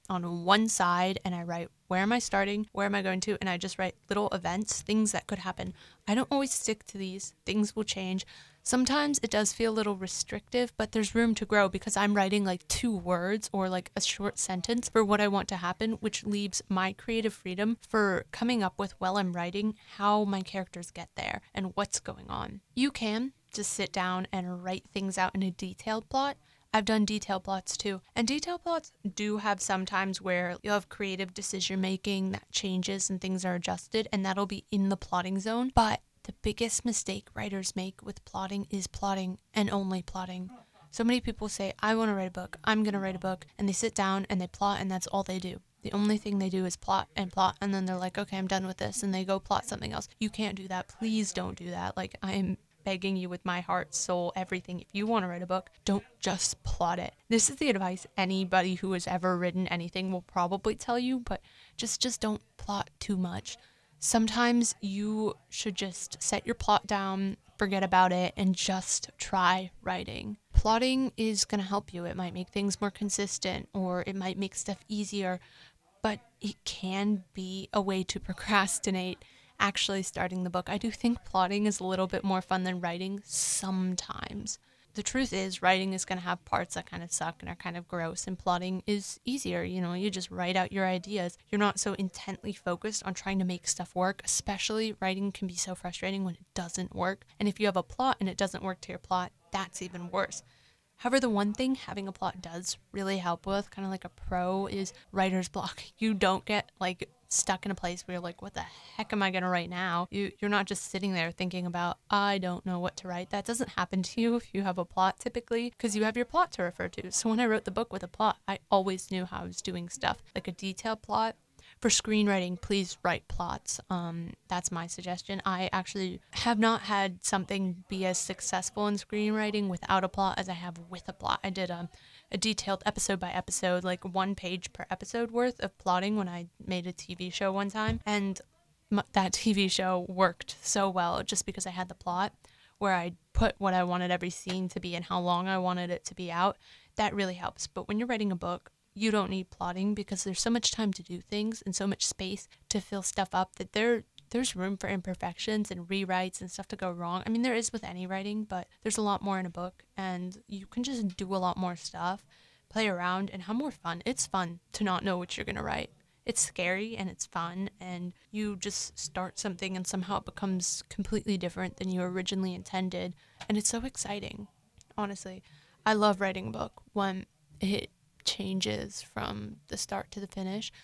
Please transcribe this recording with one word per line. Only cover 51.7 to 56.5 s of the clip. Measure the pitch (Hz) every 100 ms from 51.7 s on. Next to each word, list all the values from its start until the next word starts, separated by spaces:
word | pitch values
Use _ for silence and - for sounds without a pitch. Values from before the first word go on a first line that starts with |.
| 175 180 196
Like, | 185 -
I | 190
am | 196 185 185 _ _
begging | - 190 190 190
you | 180
with | 180
my | 185 175
heart, | 175 180 -
soul, | - - 180 175
everything. | - 185 185 - 180
If | -
you | 202 214
wanna | 226 185
write | 175
a | 180
book, | 185 - -
don't | - 202 - -
just | - 185 -